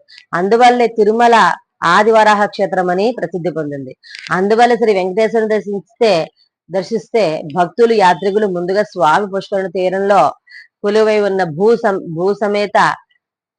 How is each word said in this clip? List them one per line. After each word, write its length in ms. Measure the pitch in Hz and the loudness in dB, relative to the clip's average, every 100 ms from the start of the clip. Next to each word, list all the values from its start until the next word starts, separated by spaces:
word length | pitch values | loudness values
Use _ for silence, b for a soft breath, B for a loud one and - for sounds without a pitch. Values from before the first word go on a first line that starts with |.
| _ B _ | _ B _
అందువల్లే 520 | 170 196 233 247 247 233 | -4 0 4 4 4 0
తిరుమల 500 | 233 208 226 240 226 175 - _ _ | 2 0 2 4 4 2 0 _ _
ఆది 280 | 165 185 214 | 0 2 4
వరాహ 340 | 220 214 208 202 | 4 4 2 0
క్షేత్రం 420 | 208 190 185 180 | -2 -2 -2 -2
అని 240 | 180 226 226 | 0 -2 -4
ప్రసిద్ధి 320 | 165 180 170 | -8 -6 -6
పొందింది. 420 | 160 147 143 131 - B B B | -6 -8 -10 -12 -18 B B B
అందువల్ల 440 | 175 202 220 240 | -2 0 2 2
శ్రీ 180 | 226 226 | 2 2
వెంకటేశ్వరుని 560 | 190 185 185 220 226 214 | 0 -2 -2 0 0 -2
దర్శిస్తే 580 | 214 185 202 - _ 226 165 156 _ _ _ _ | -2 -4 -10 -12 _ 0 0 -2 _ _ _ _
దర్శిస్తే, 720 | 190 180 220 - 226 175 156 170 165 | -8 -6 -8 -4 -2 0 -2 -6 -4
భక్తులు, 360 | 175 - 233 | -2 0 2
యాత్రికులు 540 | 220 180 175 196 202 208 | 4 2 2 -2 -2 -2
ముందుగా 360 | 175 175 196 | -4 -2 -2
స్వామి 440 | 208 180 151 170 202 | -4 -2 0 0 -2
పుష్కరణ 400 | 196 - 196 190 | -8 -6 -6 -6
తీరంలో 680 | 185 185 190 196 196 185 - B B B _ | -4 -4 -2 0 2 2 -2 B B B _
కొలువై 380 | 208 214 220 214 | -2 0 2 0
ఉన్న 240 | 202 190 | 0 -2
భూ 320 | 175 147 214 233 | -4 0 0 2
సం-, 300 | 226 190 170 | 0 -4 -6
భూ 260 | 160 190 | -4 -4
సమేత 600 | 202 208 208 208 214 160 - _ _ _ _ _ | -2 -4 -2 -2 0 0 -2 _ _ _ _ _